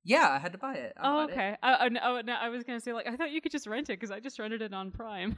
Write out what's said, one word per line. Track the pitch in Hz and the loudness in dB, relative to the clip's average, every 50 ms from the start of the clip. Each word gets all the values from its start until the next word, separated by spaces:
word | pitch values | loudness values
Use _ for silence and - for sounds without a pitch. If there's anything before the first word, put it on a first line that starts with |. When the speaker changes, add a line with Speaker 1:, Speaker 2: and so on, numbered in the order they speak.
| - | 0
Speaker 1:
Yeah, | 180 247 311 294 156 | 4 6 8 8 6
I | 135 135 | 6 2
had | 156 175 175 | 0 -4 -6
to | 190 | -6
buy | - 269 262 | -6 -6 -6
it. | 147 123 - - - | -6 -8 -8 -4 0
I | - 269 | 2 2
Speaker 2:
Oh, | 294 | 4
Speaker 1:
bought | 302 302 294 | 2 2 0
it. | 277 | 0
Speaker 2:
okay. | 262 196 196 214 - | -2 -2 -2 -2 2
Uh, | - 254 262 - | 4 6 6 6
oh, | 247 247 | 6 4
no, | 226 247 - | 2 2 2
oh, | 254 247 247 | 2 0 0
no, | 226 233 240 | -2 -2 -2
I | - 226 233 | -2 -2 -2
was | 240 247 233 | -4 -4 -6
gonna | 262 247 233 | -6 -6 -6
say, | - 247 | -4 -4
like, | 233 226 - 240 | -6 -4 -4 -4
I | 233 | -4
thought | 254 330 294 | -2 -2 -2
you | 294 320 | -2 -2
could | - 311 | -2 -2
just | - 285 - 208 | -2 -4 -4 -4
rent | 214 254 294 - | -4 -4 -2 -4
it, | 214 180 | -4 -6
'cause | 233 202 | -6 -6
I | 196 208 | -8 -8
just | 233 269 - - | -10 -10 -8 -8
rented | 220 214 226 220 220 | -6 -6 -4 -4 -6
it | 208 196 | -6 -6
on | 190 190 190 | -6 -8 -8
Prime. | - - 226 220 208 185 180 214 220 | -8 -10 -10 -8 -6 -6 -4 -4 -4